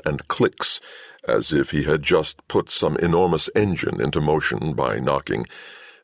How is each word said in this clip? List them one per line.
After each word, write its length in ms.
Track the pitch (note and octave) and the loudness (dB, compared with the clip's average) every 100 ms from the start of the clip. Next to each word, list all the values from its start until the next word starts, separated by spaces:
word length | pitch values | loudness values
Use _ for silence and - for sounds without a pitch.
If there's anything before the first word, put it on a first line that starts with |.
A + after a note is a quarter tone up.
and 220 | D#2 C#2 - | -2 -4 -4
clicks, 540 | - A2+ - - - - - - - - | 0 0 0 -4 -4 -10 -20 -20 -10 -2
as 240 | A1 - | 0 2
if 180 | D2 C2+ | 0 0
he 140 | D2+ | 0
had 180 | C#2+ D#2 | 0 0
just 440 | C#2+ E2+ D2+ - - | 2 2 2 -8 -2
put 200 | G#2 - | -2 0
some 280 | - E2+ - | -2 0 0
enormous 520 | E2+ E2+ F#2 D#2 - | 2 4 4 2 0
engine 460 | G2+ G#2 D#2+ - G1+ | 0 0 0 -2 -2
into 200 | C2 D#2+ | -2 0
motion 520 | D2 D#2 - G#1+ D#2 | 0 0 0 -2 -4
by 260 | C#2 B1+ G#1+ | -2 -2 -2
knocking, 480 | C2 C#2 - G#1 - - - - - - | 0 -2 -2 -6 -6 -12 -20 -20 -20 -20